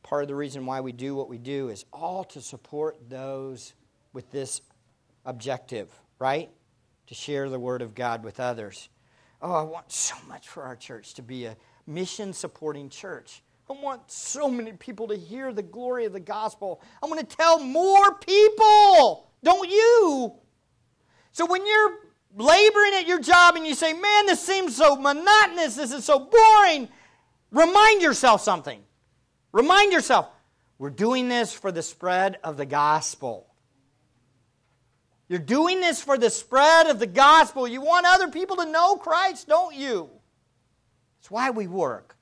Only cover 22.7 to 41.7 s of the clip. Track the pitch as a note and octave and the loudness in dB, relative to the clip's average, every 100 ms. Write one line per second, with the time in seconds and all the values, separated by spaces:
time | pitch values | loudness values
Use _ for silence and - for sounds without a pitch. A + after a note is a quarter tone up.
22.7 | G#4 G#4 G4 E4+ F4+ B3 F4 F4 E4+ D#4+ | 4 2 0 -2 -4 2 6 6 4 -4
23.7 | C4+ D#4+ D#4+ G4+ G#4 G4+ E4+ - F#4+ F#4 | -4 -4 -4 0 2 2 -2 -2 -4 -4
24.7 | A#3 D4+ C#4 C#4 C#4+ G4+ G#4+ G4+ E4+ D#4 | 2 2 2 -2 -2 2 4 4 0 -6
25.7 | A3 C#4 C#4 A3 C#4 C4+ A4+ A4 G#4+ G4 | -6 -10 -8 -2 -2 2 6 8 8 4
26.7 | D4+ A#3+ _ _ _ _ _ _ A3+ E4 | 0 -8 _ _ _ _ _ _ 0 2
27.7 | G4 G#4+ G#4 E4+ A#3 C4 G#3 - F3+ C#3+ | 6 6 4 2 2 2 2 0 -6 -8
28.7 | A2 G2+ _ _ _ _ _ _ G3 C#4 | -16 _ _ _ _ _ _ _ -2 2
29.7 | F#4+ G#4 F4 - A3+ - _ _ _ _ | 4 4 2 2 0 0 _ _ _ _
30.7 | _ C#3 C3 G#3+ B3+ B3 A#3+ A3+ - G3 | _ -14 -4 -2 -2 -2 -4 -6 -8 -8
31.7 | E3+ D#3+ - F3+ F3+ G3 F#3 D#3+ C#3+ C#3 | -8 -10 -10 -4 -2 -2 -4 -12 -10 -6
32.7 | C#3+ D3 D#3 C#3+ - C3 G#2 _ _ _ | -2 0 -2 -4 -10 -12 -12 _ _ _
33.7 | _ _ _ _ _ _ _ _ _ _ | _ _ _ _ _ _ _ _ _ _
34.7 | _ _ _ _ _ _ F3+ C#3+ B3+ E4+ | _ _ _ _ _ _ -10 -4 -2 0
35.7 | F#4 F4 D4+ - C#4 A#3 - - B3+ D4 | -2 -4 -4 -4 -2 -2 -4 -4 2 4
36.7 | E4 D#4+ A#3+ G#3+ F3+ C#4 D#4+ D4+ C4+ B3 | 6 4 0 -4 4 6 6 4 -2 -8
37.7 | B3 C#4+ F4 F4 F#4 F4+ D#4 F#4 F#4 E4 | -6 -2 0 4 2 0 -6 -8 -6 -4
38.7 | D#4+ F4+ G4+ E4+ E4 F#4+ D#4+ - D#4 F4+ | 0 0 0 -2 -2 -2 -6 -2 -2 -2
39.7 | C#4+ C4+ G#3 D3 _ _ _ _ _ _ | -8 -8 -8 -10 _ _ _ _ _ _
40.7 | _ _ _ _ _ _ G#3 C4 A3 F#3+ | _ _ _ _ _ _ -6 -6 -6 -8